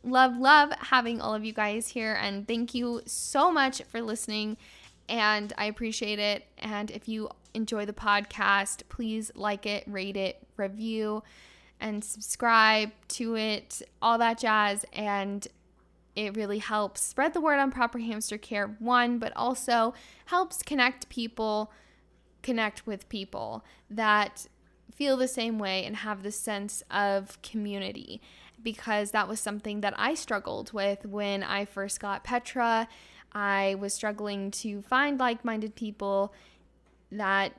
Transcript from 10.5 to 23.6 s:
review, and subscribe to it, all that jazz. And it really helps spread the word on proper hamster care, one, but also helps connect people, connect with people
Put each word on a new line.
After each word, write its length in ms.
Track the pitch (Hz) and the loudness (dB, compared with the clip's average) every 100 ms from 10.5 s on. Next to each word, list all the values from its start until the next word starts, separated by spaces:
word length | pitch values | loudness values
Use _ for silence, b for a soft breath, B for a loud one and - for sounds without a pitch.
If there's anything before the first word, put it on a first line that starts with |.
| - | -6
review, 640 | 196 208 226 220 214 214 B B B B B _ | -4 -4 -4 -2 -2 -4 B B B B B _
and 240 | 220 208 | -6 -6
subscribe 840 | - 214 - - 240 226 220 214 214 - - | -6 -10 -6 0 4 6 8 6 0 -6 -12
to 260 | - 226 226 | -6 -2 -2
it, 440 | 220 214 - - - _ | -2 -2 -6 -14 -14 _
all 160 | 233 233 | 2 4
that 200 | 233 226 | 4 2
jazz. 460 | 233 214 208 202 - | 2 4 4 0 -6
And 540 | - 208 202 196 202 - _ _ _ _ _ _ | -4 -2 0 -2 -6 -10 _ _ _ _ _ _
it 220 | - 214 208 | -6 -4 -2
really 220 | 202 208 | -2 -2
helps 420 | 214 214 202 - | 0 0 0 -2
spread 320 | - - 302 | -4 2 2
the 80 | 330 | 2
word 200 | 311 285 | 4 4
on 100 | 269 | 4
proper 280 | 254 233 240 | 2 0 0
hamster 380 | 226 220 214 214 | -4 -4 -4 -6
care, 400 | - 208 208 214 | -4 -2 -2 -4
one, 400 | 233 247 240 240 | 2 4 4 2
but 140 | 226 - | -2 0
also 580 | 240 254 - 240 226 B B B - | 0 0 2 4 4 B B B -2
helps 360 | 359 359 - | 0 0 -4
connect 460 | - 294 247 254 - | -2 2 2 2 -12
people, 640 | - 226 - 220 214 214 b b b b _ _ _ | -8 -6 -4 -2 0 -2 b b b b _ _ _
connect 440 | - 233 214 - - | -4 0 -2 -4 -10
with 220 | 196 - | -10 -8
people 560 | 214 190 104 107 113 | -8 -6 -8 -6 -8